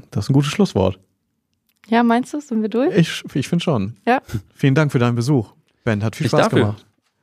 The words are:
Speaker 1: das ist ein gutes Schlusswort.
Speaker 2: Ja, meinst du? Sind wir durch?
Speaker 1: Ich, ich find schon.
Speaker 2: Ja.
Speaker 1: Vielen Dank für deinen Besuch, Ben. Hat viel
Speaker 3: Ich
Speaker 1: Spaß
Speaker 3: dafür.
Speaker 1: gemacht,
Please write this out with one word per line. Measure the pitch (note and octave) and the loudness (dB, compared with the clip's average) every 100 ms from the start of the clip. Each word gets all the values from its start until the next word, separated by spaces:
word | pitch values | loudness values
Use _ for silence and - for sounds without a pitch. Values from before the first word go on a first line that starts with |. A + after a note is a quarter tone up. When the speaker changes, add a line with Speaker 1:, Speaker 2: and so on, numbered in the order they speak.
| - | -8
Speaker 1:
das | - - | -6 2
ist | |
ein | |
gutes | C3+ C#3+ | 2 2
Schlusswort. | - G3 G2+ F#2+ - _ _ _ _ _ _ _ _ - | 0 0 2 0 -2 _ _ _ _ _ _ _ _ -2
Speaker 2:
Ja, | A3+ | 0
meinst | A#3 A#3 C4 | 2 0 -2
du? | D4+ | -8
Sind | - A3 | -6 -4
wir | G#3+ | -2
durch? | A3 D4+ - | -2 0 2
Speaker 1:
Ich, | E3 - - | 0 -2 -8
ich | D3 - | -6 -2
find | E3+ | -2
schon. | - B2+ G2 - - | -2 -2 -4 -6 -2
Speaker 2:
Ja. | B3+ - G#2+ - | -2 -2 -10 -10
Speaker 1:
Vielen | - C#3+ | -2 2
Dank | C#3+ D3 | 2 2
für | C3+ | 2
deinen | A#2+ | 0
Besuch, | A#2+ A#2+ C#3+ G2+ _ _ _ | 0 0 0 -2 _ _ _
Ben. | - G#2 | -4 -2
Hat | A2 - | -2 -2
viel | C#3 | 0
Speaker 3:
Ich | |
Speaker 1:
Spaß | D3+ | 2
Speaker 3:
dafür. | G#3 - | 2 2
Speaker 1:
gemacht, | G#2+ G#2+ _ _ _ _ | 0 -2 _ _ _ _